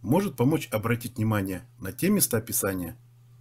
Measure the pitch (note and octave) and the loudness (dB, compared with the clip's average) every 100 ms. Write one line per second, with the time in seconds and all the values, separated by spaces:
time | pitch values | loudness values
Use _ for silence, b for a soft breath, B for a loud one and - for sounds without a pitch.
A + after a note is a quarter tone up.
0 | G2 D#3 G3+ - A#2+ D#3 - A2 G#2+ A#2 | 2 2 2 2 2 2 0 -4 0 -2
1 | A2 - A2 G#2+ G2 F2+ - - F#2 - | -2 -2 2 2 0 -4 -10 -12 -12 -2
2 | E3+ G#3 - A#2 - G#2+ G2+ F#2+ E2+ - | 2 2 2 0 -2 -2 -2 -2 -6 -10
3 | - _ _ - | -20 _ _ -20